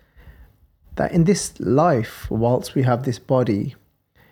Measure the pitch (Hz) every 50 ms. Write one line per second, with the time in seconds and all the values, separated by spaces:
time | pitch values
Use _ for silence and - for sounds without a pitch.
0 | _ _ _ - - - - - - - _ _ _ _ _ _ _ - - -
1 | 71 - - 175 165 175 196 175 - - - - - - 113 139 156 175 156 117
2 | 113 - - - - - - 110 113 120 123 - - - - 147 131 123 120 117
3 | 131 139 113 - - - 135 127 120 117 107 98 110 139 - - _ _ _ _
4 | _ _ _ _ _ _